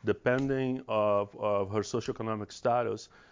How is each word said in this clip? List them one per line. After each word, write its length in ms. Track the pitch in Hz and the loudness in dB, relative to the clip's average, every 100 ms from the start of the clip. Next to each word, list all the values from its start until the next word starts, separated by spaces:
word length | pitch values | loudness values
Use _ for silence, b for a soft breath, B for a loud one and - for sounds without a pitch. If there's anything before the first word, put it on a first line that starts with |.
depending 800 | 110 - 127 127 139 135 131 131 - | -2 0 2 2 2 0 0 -2 -2
of, 480 | 107 104 101 101 - | 2 4 4 0 -2
of 340 | 104 101 98 | 0 2 2
her 100 | 107 | -2
socioeconomic 720 | 101 120 - 113 110 107 104 | 0 -2 -4 -4 -4 -6 -8
status, 580 | - 123 120 113 104 - b b | -4 0 0 0 -4 -10 b b